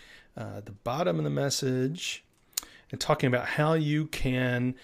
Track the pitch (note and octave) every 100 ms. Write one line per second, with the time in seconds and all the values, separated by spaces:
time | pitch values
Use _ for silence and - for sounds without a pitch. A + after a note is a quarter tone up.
0 | - - - - G#2+ G2+ G#2 G2 - C3
1 | F3+ E3 D3+ C#3+ C#3 - C3+ B2+ C3 E3
2 | - - - _ _ - - - _ A#2
3 | - D3+ C3+ B2 B2 - D3+ D#3+ D3+ D3+
4 | D#3 - C3+ B2+ B2+ B2 B2 B2+